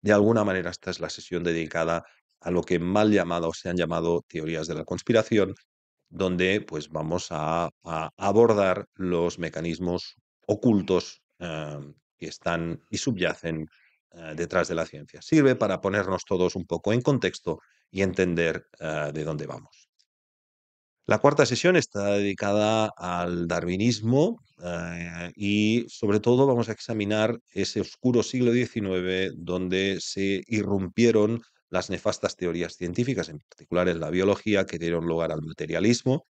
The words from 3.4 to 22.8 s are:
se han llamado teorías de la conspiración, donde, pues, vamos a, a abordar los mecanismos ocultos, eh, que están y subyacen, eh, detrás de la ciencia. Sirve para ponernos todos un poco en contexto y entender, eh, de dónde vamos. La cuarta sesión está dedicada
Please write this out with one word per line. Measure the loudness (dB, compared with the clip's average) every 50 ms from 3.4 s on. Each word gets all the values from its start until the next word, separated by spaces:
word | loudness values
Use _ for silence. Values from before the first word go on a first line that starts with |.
| -2 -4 -6
se | -6 -8 -4
han | -2
llamado | -2 -2 0 -2 -2 0 0 0 0 -2
teorías | _ -10 -8 -6 -4 -6 -6 -6
de | -6 -6
la | -8 -6
conspiración, | -6 -8 -8 -2 2 2 2 4 4 2 2 2 2 -2 -12 _ _ _ _ _ _ _ _ _ _
donde, | -6 -2 -2 0 0 2 2 2 2 0
pues, | -2 -4 -10 -10 -10 -8
vamos | -6 -6 -4 -2 -4 -4 -4 -6
a, | -6 -4 -2 -2 0 0 -2 -4 _ _ _
a | -8 -6 -6 -6 -8 _
abordar | _ -2 2 4 6 6 6 6 4 4 2 2 0 -4 _ _
los | -6 -4 -2 0 0 0 -2 -2 -4
mecanismos | -8 -8 -6 -6 -4 -4 -4 -4 -4 -4 -4 -4 -6 -10 -18 _ _ _ _ _ _
ocultos, | -2 -2 2 4 4 4 4 4 2 2 2 0 -2 -12 _ _ _ _ _
eh, | -10 -8 -8 -8 -8 -8 -10 -12 -14 -16 -20 _ _ _ _
que | _ -14
están | -14 -14 -8 _ -4 -2 -2 -2 -4 -6 -8 _ _
y | -8 -4
subyacen, | -2 -2 -2 0 0 -2 -2 -2 -6 -6 -4 -4 -6 -10 _ _ _ _ _ _ _ _ -20
eh, | -18 -14 -12 -6
detrás | -6 -6 0 0 0 0 2
de | 0
la | -4 -4
ciencia. | -4 -8 -16 -18 -18 _ -20
Sirve | -4 2 4 6 6 6 6
para | 4 2 0 0 0
ponernos | -2 0 0 0 0 0 -2 -4 -2
todos | -2 0 2 2 0 0
un | -2 -6
poco | -4 -4 -2 0 2 0
en | 2 4
contexto | 2 2 2 2 -2 -4 -4 _ -6 -6 -6 _ _ _ _ _ _
y | -2 0 0
entender, | 0 2 0 0 2 2 2 2 0 0 -4 -8 _ -20 _
eh, | -8 -6 -4 -4 -4 -4 -4
de | -6 -4
dónde | -4 -4 -6 -6
vamos. | -8 -10 -14 -14 _ _ _ _ _ _ _ _ _ _ _ _ _ _ _ _ _ _ _ _ _ _ _ _ _ _ _ _
La | 0 0 6
cuarta | 6 4 6 6 4
sesión | 4 4 2 2 4 4
está | 4 2 0 _ -4 0 0 2
dedicada | 2 0 -2 -4 -4 -2 0 2 2 2 2 2 2